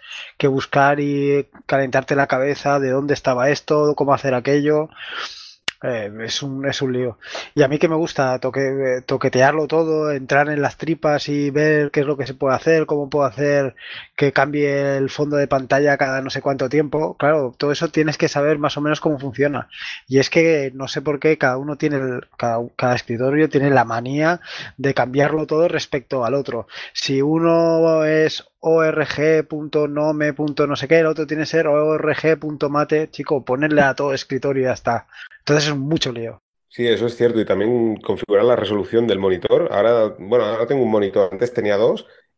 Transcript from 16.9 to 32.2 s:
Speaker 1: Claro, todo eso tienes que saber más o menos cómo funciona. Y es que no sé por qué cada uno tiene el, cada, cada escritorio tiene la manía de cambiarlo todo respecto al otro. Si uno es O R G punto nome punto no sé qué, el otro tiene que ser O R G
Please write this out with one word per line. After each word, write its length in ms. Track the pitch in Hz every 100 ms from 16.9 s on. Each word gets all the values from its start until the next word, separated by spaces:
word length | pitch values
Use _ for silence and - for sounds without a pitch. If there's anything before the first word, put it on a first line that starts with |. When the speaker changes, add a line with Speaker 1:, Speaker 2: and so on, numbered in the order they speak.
| 151 156 -
Speaker 1:
Claro, 400 | 143 156 131 -
todo 140 | 147
eso 160 | 143 165
tienes 300 | 160 151 143
que 100 | 156
saber 320 | 147 143 151
más 160 | 147 147
o 60 |
menos 180 | 147 151
cómo 200 | 165 147
funciona. 500 | 135 123 143 135 - - - - _
Y 140 | 131
es 100 | 131
que 440 | 175 165 160 135 131
no 140 | 131
sé 120 | 156
por 160 | 143 143
qué 200 | 156 156
cada 200 | 135 131
uno 200 | 143 143
tiene 180 | 156 143
el, 320 | 131 123 - _
cada, 240 | 120 117 120 -
cada 200 | 127 123
escritorio 520 | - 117 127 147 156
tiene 220 | 151 143
la 160 | 135 117
manía 560 | 113 120 143 156 175 - - 117 -
de 180 | 135
cambiarlo 540 | 135 123 131 147 156 147
todo 220 | 156 170
respecto 560 | 156 - 147 - 135 113
al 80 |
otro. 340 | 139 131 120 104 - -
Si 300 | - - 135
uno 840 | 139 160 165 165 165 165 165 160
es 460 | 156 156 156 - - _
O 240 | 170 165
R 220 | 160 156 143
G 420 | - 151 160 156
punto 400 | 156 151 151 147
nome 460 | 147 151 151 151
punto 340 | 143 151 143 143
no 80 | 143
sé 120 | 135
qué, 120 | 165
el 60 | 160
otro 200 | 156 147
tiene 180 | 151
que 40 | 151
ser 200 | 165 160
O 280 | 147 151 156
R 180 | 151
G 220 | 143